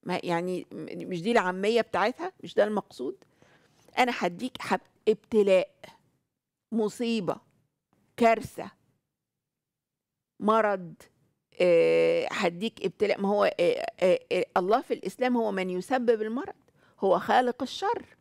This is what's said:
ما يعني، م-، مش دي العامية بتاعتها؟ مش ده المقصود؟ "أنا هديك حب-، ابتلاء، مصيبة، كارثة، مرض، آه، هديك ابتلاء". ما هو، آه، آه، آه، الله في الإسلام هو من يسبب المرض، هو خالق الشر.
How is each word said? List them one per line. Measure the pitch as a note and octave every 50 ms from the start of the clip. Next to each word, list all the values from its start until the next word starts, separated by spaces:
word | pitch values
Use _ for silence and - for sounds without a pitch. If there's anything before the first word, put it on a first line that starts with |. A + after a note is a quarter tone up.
| _
ما | - F3+ F3 -
يعني، | - F3 E3+ E3+ F3+ F#3 F3+ - _
م-، | - - D#3 - - F3+ - -
مش | F#3 E3+
دي | E3 G#3+
العامية | A#3 A#3 F#3+ F3+ F#3 F#3 G3 G#3 A#3 A#3
بتاعتها؟ | A3 _ - F3+ F#3 A3 B3+ - E4+ F#4+ - _ -
مش | - -
ده | - G3+
المقصود؟ | G#3+ G#3+ G3+ - _ - - B2 C3+ - _ _ _ _ _ _ _ _ _ _ _ _ _ _ _ _ -
"أنا | B3+ B3 A#3+
هديك | - - F#3 F3 F3 A3+ B3+ _ -
حب-، | - - G3+ F#3 _ _ _ _ _ -
ابتلاء، | A3 - _ _ - A3 G3+ G3+ F#3+ F#3 E3 - _ _ - - - _ _ _ _ _ _ _ _ _ _ _ _ _ _ _
مصيبة، | - A3 A3 G#3 - - B3 A#3 A#3 A3+ F#3+ D#3 - - _ _ _ _ _ _ _ _ _ _ _ _ _ _ _ -
كارثة، | A#3 A3+ A3+ A3 - - - - - G3 _ _ _ _ _ _ _ _ _ _ _ _ _ _ _ _ _ _ _ _ _ _ _ _ _ _ _ _ _ _ _ _ _ _
مرض، | - G#3 A3 A3+ G#3+ G#3 G3+ F#3+ F3+ E3 D#3 _ - _ _ _ _ _ _ _ _ _ _ -
آه، | - F3+ F3 E3 E3 E3 E3 E3 E3 E3 E3 E3+ - -
هديك | - - G#3 F3+ F3 E3+ G3 A3+ _ - -
ابتلاء". | F#3+ - _ G#3+ G3+ - -
ما | G3 G3
هو، | G#3 G#3 G3+ F#3+ - -
آه، | E3+ E3+ - - - - - -
آه، | - F#3 F3+ - - _
آه، | - F3+ F3 - _ G3
الله | F3 F3+ G#3+ B3
في | - - B3+
الإسلام | F#3+ - - - _ B3+ B3+ B3 A#3+
هو | A3+ G#3+
من | G3 F#3+ F#3 F#3
يسبب | F3+ F3+ F#3 - C4+ C4 A#3+ A3+ A#3 G#3+
المرض، | G#3+ A3 A3+ B3+ D4 G4 - _ _ _ _ _ _ _ _ _
هو | - G3 F3+ F3
خالق | - - G#3 A#3 B3+ A#3+ A#3 _
الشر. | C4+ B3 - - - G4+ A#4 - B3 _ _ _